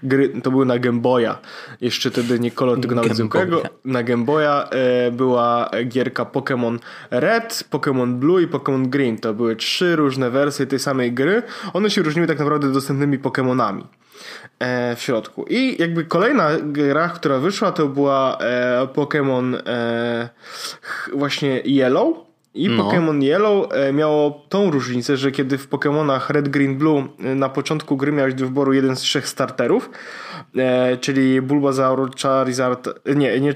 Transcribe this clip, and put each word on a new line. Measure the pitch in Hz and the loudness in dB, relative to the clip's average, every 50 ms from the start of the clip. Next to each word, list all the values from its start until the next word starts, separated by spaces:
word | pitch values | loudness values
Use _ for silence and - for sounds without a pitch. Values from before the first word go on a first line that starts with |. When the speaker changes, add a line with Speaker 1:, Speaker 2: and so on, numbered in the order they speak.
| - | -2
Speaker 1:
gry, | 135 135 135 139 - - 117 - | 0 2 4 4 2 0 -2 -2
to | 131 | 0
były | 131 135 135 | 2 2 4
na | 127 123 120 | 4 2 2
Game | 123 127 120 120 | 0 0 0 2
Boya. | 117 127 127 123 117 110 107 - - - - - - - 127 - | 2 2 2 2 2 0 -2 -6 -10 -18 -18 -18 -18 -18 -12 -6
Jeszcze | - 117 - - - 131 | -4 -4 -4 -2 -4 -2
wtedy | 107 127 120 120 123 117 | -2 -2 0 0 0 0
nie | 120 120 | 0 -2
kolor, | - - 135 127 120 - | -2 0 0 0 0 0
tylko | 123 113 120 | 0 0 0
nawet | 117 117 113 | 0 0 0
Speaker 2:
Game | 113 | 0
Speaker 1:
zwykłego. | 110 113 107 - - 190 180 170 | 0 -2 0 0 0 0 2 0
Speaker 2:
Boya. | 165 - - - _ - | -2 -2 -4 -10 _ -6
Speaker 1:
Na | 131 131 123 117 | -4 -2 -2 0
Game | 120 120 120 117 | 0 0 0 0
Boya, | 120 147 156 151 147 143 143 - - | 0 2 2 2 2 2 0 -2 -2
e, | - 127 131 123 123 123 123 123 | -2 0 2 2 2 2 2 0
była | 120 120 131 127 123 120 120 120 120 120 117 - - 107 120 | 0 0 2 2 2 4 2 2 2 2 0 -2 -2 -4 -4
gierka | 127 113 131 120 120 127 - 120 | -2 0 -2 -2 -2 -2 -4 -6
Pokémon | 113 - 139 127 - 139 123 120 117 117 117 - - - - - - | -4 -4 -4 -2 -2 -2 -2 -2 -2 -2 -4 -8 -12 -20 -18 -10 -4
Red, | 120 123 143 185 226 226 226 226 - - - - | -2 0 2 2 2 0 -2 -4 -8 -10 -8 -6
Pokémon | - 143 - 147 135 131 123 123 123 | -6 -2 -2 0 0 0 0 0 -2
Blue | 123 131 156 180 190 170 | 0 2 2 4 4 2
i | 151 | 2
Pokémon | - 135 - - 139 131 131 127 | -2 -4 -2 0 0 0 0 0
Green. | 131 143 139 120 110 107 | 0 0 0 0 0 -2
To | - 113 107 | -2 -4 -2
były | 107 120 113 113 | 0 0 -2 -2
trzy | 110 - - - - 185 175 170 | -2 -4 -4 -2 0 0 2 2
różne | 156 151 139 131 131 131 120 | 2 2 0 0 0 -2 0
wersje | 120 135 143 147 139 - 139 | 2 2 0 0 0 -2 -4
tej | 127 139 127 | -2 -2 -2
samej | - 147 135 131 123 120 120 | -2 -2 -2 0 0 0 0
gry. | 123 135 160 196 233 233 - - - - 196 - | 0 0 2 2 0 -2 -4 -12 -12 -10 -6 -4
One | 175 208 208 | 0 0 0
się | 196 208 170 | 2 0 0
różniły | 156 151 170 170 | 0 0 0 0
tak | 156 156 143 | 0 0 0
naprawdę | 151 143 151 151 143 139 131 | 0 0 0 2 2 2 0
dostępnymi | 139 135 143 143 135 143 143 139 131 | 0 0 -2 -2 0 0 0 0 0
Pokémonami, | - 135 127 - 131 127 127 127 117 104 98 98 - - _ _ _ _ - - - - - - - - _ - | -2 -2 -2 0 0 0 2 2 0 0 -2 -6 -10 -14 _ _ _ _ -20 -20 -18 -18 -18 -18 -18 -16 _ -6
e, | 123 123 123 123 123 120 120 | -4 -2 -2 -2 -2 -2 -4
w | 117 - | -4 -2
środku. | - 127 110 104 - - - - - | -2 -2 -2 -2 -6 -10 -10 -6 -2
I | - 233 262 262 - - 170 | 0 0 0 0 0 -2 -2
jakby | 170 165 165 156 | -2 0 -2 -4
kolejna | 165 - 170 151 247 302 240 170 147 151 165 - | 0 2 2 2 4 4 4 2 2 2 0 -2
gra, | 151 143 143 147 139 139 151 165 175 | -2 -2 0 2 2 2 2 0 -2
która | 165 - - 151 139 127 | -2 -2 0 0 2 2
wyszła, | 135 185 196 - 226 185 170 | 2 0 0 0 0 0 2
to | - 156 139 | 2 0 0
była, | 135 139 139 139 139 135 135 131 - - | 2 2 2 2 4 2 2 0 0 0
e, | - 113 123 123 123 123 123 123 131 135 135 | -2 -2 0 0 0 2 2 0 0 0 0
Pokémon, | 156 143 139 - 151 143 135 131 127 127 127 123 - - | -2 -2 0 0 0 2 2 2 0 0 -2 -2 -4 -4
e, | - 120 120 117 117 117 117 117 120 117 117 117 120 - _ - - - - - - - - - | -4 -4 -2 -2 -2 -2 -2 -2 -2 -2 -4 -6 -8 -10 _ -20 -18 -16 -14 -12 -14 -14 -14 -14
ch-, | - - - - - - | -12 -10 -10 -8 -6 -4
właśnie | 139 143 139 - - 151 139 131 123 - | -2 -2 -2 -2 -2 -2 0 0 0 0
Yellow. | 117 139 139 131 123 131 165 233 330 330 - - _ _ _ _ _ - | 2 2 4 4 4 4 4 2 2 0 -2 -6 _ _ _ _ _ -6
I | 107 147 214 | -4 -2 0
Speaker 2:
No. | 233 113 - | 2 2 2
Speaker 1:
Pokémon | - 107 175 165 160 151 143 135 | 2 2 2 2 2 2 2 2
Yellow, | 135 151 190 214 220 208 196 180 - - | 2 2 2 4 2 2 2 0 0 0
e, | 131 139 139 135 | 0 0 0 2
miało | 147 156 151 151 151 147 147 147 147 - - | 2 2 2 2 2 2 0 0 -4 -10 -4
tą | - 196 202 185 | 0 0 2 2
różnicę, | 151 135 123 123 123 123 120 - 143 | 2 0 -2 -2 -4 -4 0 0 0
że | 127 135 139 131 | 2 2 0 0
kiedy | 143 139 131 139 131 | 0 -2 -2 -2 -4
w | - - | -4 -4
Pokémonach | - 135 - 147 143 151 156 143 135 131 - - | -4 -2 0 0 0 0 2 0 0 0 0 0
Red, | 151 147 143 139 | 0 0 0 0
Green, | 139 143 139 135 135 135 | 2 2 2 2 0 2
Blue, | 151 160 151 143 135 131 - - 92 | 2 2 2 2 0 -4 -8 -8 -4
e, | 131 131 | -4 -2
na | 135 135 131 | 0 -2 -2
początku | 135 147 131 - 160 151 - - 147 | -2 -4 -2 -2 -4 -4 -2 -2 -2
gry | 135 135 147 151 | 0 0 0 0
miałeś | 147 135 131 131 | 0 0 0 0
do | 131 135 | -2 -4
wyboru | 127 131 139 139 135 135 | -2 0 0 2 2 4
jeden | 135 131 131 131 | 4 2 2 0
z | 127 | 0
trzech | - - - 147 131 - | -2 -2 -2 -2 -2 -4
starterów, | - - 135 123 - - 123 120 165 247 - - - - - - - - - - - 165 - _ - | -4 -4 -4 -4 -2 -2 0 2 2 0 0 -4 -14 -18 -18 -18 -16 -16 -16 -14 -16 -16 -14 _ -2
e, | 123 131 127 127 127 127 127 127 | 0 0 2 2 2 2 2 0
czyli | 127 - - 139 135 131 131 131 131 127 | 0 -2 -2 0 2 4 4 4 2 2
Bulbasaur, | 131 143 147 139 139 131 131 135 131 131 127 135 127 127 - - | 2 0 2 2 2 2 2 2 2 2 0 -2 -4 -4 -2 0
Charizard, | 139 135 135 131 127 123 127 131 127 123 123 - - - - - | 2 2 2 2 0 0 0 0 0 0 -2 -4 -8 -8 -6 -2
e, | - 135 | 0 2
nie, | 147 139 123 104 127 | 2 2 2 2 2
nie | 139 147 139 | 2 0 0